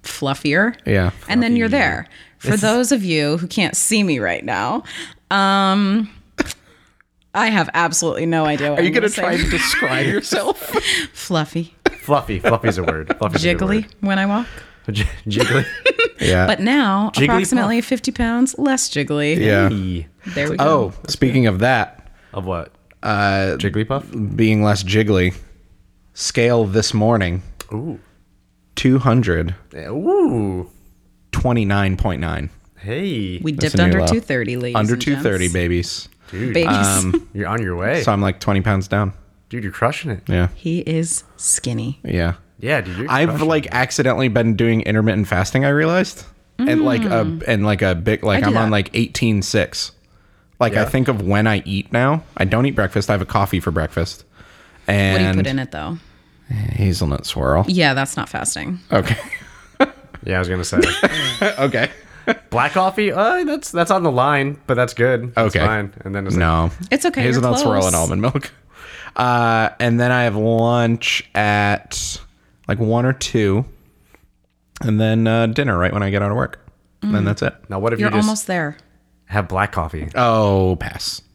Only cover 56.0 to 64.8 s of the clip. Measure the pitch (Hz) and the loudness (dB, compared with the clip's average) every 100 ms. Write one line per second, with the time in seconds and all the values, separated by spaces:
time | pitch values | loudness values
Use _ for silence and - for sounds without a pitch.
56 | - _ _ _ - 110 104 - 98 87 | -14 _ _ _ -8 -6 -4 0 0 2
57 | 82 71 - - 64 87 95 180 151 131 | -2 -2 -4 -2 2 2 2 2 2 0
58 | 135 - - - - - 76 180 - - | -4 -6 -8 -6 -6 -6 -8 -10 -2 -2
59 | - 110 - - - - - _ - - | 0 -4 -6 -16 -16 -20 -20 _ -2 -2
60 | - - - 92 90 90 87 - - - | -20 -14 -4 -2 -2 -2 -2 0 0 0
61 | - - - 127 208 - 135 120 120 - | -2 0 -4 -2 -2 0 0 0 -2 -6
62 | - - - 226 - 113 143 180 190 190 | -20 -10 -6 -6 -4 -2 0 0 0 0
63 | 208 165 220 359 311 302 - 175 165 190 | -2 0 0 0 -2 -4 -4 -2 0 2
64 | 170 123 135 143 139 143 - 123 | 2 2 2 2 0 -6 -2 0